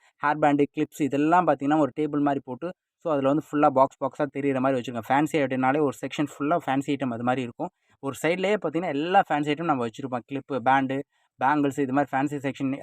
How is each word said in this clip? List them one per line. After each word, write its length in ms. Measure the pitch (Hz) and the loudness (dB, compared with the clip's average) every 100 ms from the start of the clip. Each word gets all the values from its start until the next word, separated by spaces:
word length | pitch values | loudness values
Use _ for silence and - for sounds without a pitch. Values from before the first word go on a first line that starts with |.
| _ _ | _ _
ஹேர் 160 | 147 151 | -2 2
பேண்டு, 260 | 147 143 143 | 4 4 2
கிளிப்ஸ் 340 | 151 147 - | 0 -4 -2
இதெல்லாம் 460 | 139 139 156 175 165 | -2 2 4 4 4
பார்த்தீங்கன்னா 320 | 135 143 156 | 0 2 2
ஒரு 140 | 135 - | 2 0
டேபிள் 280 | 151 147 | -2 0
மாதிரி 180 | 143 139 | 0 0
போட்டு 260 | 131 123 175 - _ _ 170 | -4 -8 -8 -10 _ _ -2
so 60 | |
அதுல 180 | 143 135 | 0 2
வந்து 160 | 151 - | 0 0
ஃபுல்லா 240 | 147 147 | 2 4
பாக்ஸ் 280 | 131 135 - | 4 2 0
பாக்ஸா 260 | 135 - 147 | -6 -4 -4
தெரியிற 280 | 139 139 131 | -2 -2 0
மாதிரி 180 | 135 131 | 0 0
வச்சிருக்கோம். 300 | 117 120 110 | -4 -8 0
ஃபேன்சி 300 | 139 156 160 | 2 2 0
ஐட்டம்னாலே 440 | 131 131 131 147 | 0 0 0 2
ஒரு 160 | 143 - | 0 -2
செக்ஷன் 320 | 139 - 147 | -6 -4 -4
ஃபுல்லா 280 | - 147 170 | -4 -2 0
ஃபேன்சி 320 | - 135 143 | 0 -2 -2
ஐட்டம் 240 | 135 131 113 | -2 -4 -2
அது 120 | 120 | -2
மாதிரி 160 | 131 | -2
இருக்கும். 280 | 120 - 180 - _ _ | -4 -8 -10 -10 _ _
ஒரு 140 | 135 120 | -10 -2
சைடுலயே 400 | 156 180 190 208 | -2 0 0 0
பார்த்தீங்கன்னா 360 | 165 156 180 | -2 -4 -4
எல்லா 280 | 139 170 196 | -4 2 2
ஃபேன்சி 280 | - 147 147 | 2 0 -2
ஐட்டம் 180 | 147 170 | -2 -2
நம்ம 140 | 135 117 | -2 -4
வச்சிருப்போம். 400 | - 127 123 - | -6 -8 -8 -8
கிளிப்பு, 320 | 135 - 131 | -12 -6 -2
பேண்டு, 340 | 127 135 131 135 - _ _ _ | 2 2 2 -4 -8 _ _ _
பேங்கிள்ஸ் 420 | 131 151 143 143 | 0 2 0 0
இது 120 | 131 | 0
மாதிரி 180 | 139 139 | 0 0
ஃபேன்சி 280 | 135 143 143 | -2 -4 -4
செக்ஷன் 320 | 135 - 135 139 | -6 -4 -4 -4